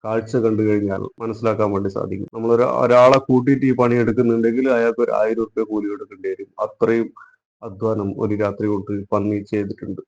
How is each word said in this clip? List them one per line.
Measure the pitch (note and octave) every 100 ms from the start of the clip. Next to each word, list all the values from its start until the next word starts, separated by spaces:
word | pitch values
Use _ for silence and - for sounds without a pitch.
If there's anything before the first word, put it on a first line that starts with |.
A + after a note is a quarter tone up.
കാഴ്ച | A2 A2 A2 B2+
കണ്ടു | A2+ G#2+
കഴിഞ്ഞാൽ | G#2+ G#2 G2+ F#2+ F#2+ -
മനസ്സിലാക്കാൻ | A2+ G#2+ A#2 A2 G#2+
വേണ്ടി | G2 G2
സാധിക്കും. | F#2+ F#2+ F#2+ -
നമ്മൾ | A2+ A2+
ഒരാ-, | A#2 B2 B2
ഒരാളെ | B2 B2 B2+ C3+
കൂട്ടിയിട്ട് | C3+ B2+ B2 C3+ C3+
ഈ |
പണി | B2 A#2+
എടുക്കുന്നുണ്ടെങ്കിൽ | A#2+ A#2 A2 A#2 A2+ A#2 A#2 C3
അയാൾക്ക് | A#2+ A#2 A2+
ഒരു | A#2
ആയിരം | G#2+ G#2+ A2+
രൂപ | A2 - G#2+
കൂലി | G#2+ G2+
കൊടുക്കേണ്ടി | G2+ G2+ G2 F#2+
വരും. | F#2+ G2 -
അത്രയും | G#2+ - A2+ A#2 A2+ - - _ _ _
അധ്വാനം | A#2 F#2+ A2+ A2 G2 -
ഒരു | G#2
രാത്രി | G#2 G#2 G2+ G#2+
കൊണ്ട് | G#2 F#2+ G#2 G2+
പന്നി | G#2 G#2 G#2
ചെയ്തിട്ടുണ്ട്. | G2+ G#2+ G2 G2+ - F#2+